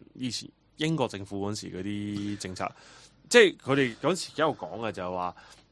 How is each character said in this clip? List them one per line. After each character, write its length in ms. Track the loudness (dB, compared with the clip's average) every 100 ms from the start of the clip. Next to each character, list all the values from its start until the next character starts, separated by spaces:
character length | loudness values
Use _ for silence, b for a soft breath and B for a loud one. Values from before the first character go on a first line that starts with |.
| -18
以 180 | -8 -6
前 180 | -6 -8 -16 _ -4
英 180 | 0 2
國 120 | 0
政 180 | -2 -6
府 240 | -4 -2
嗰 80 | -4
時 120 | -6
嗰 100 | -6
啲 560 | -4 -4 -4 -4 -4 -4
政 180 | -6 -4
策， 160 | -6 -8 b b b b 4
即 100 | 8
係 180 | 8 4
佢 180 | 0 2
哋 200 | 2 0
嗰 180 | 0 0
時 160 | -2 0
一 60 |
路 80 | 0 0
講 240 | -6 -6
嘅 120 | -4
就 120 | -4
係 80 | -4
話， 240 | -2 -4 -6 b b b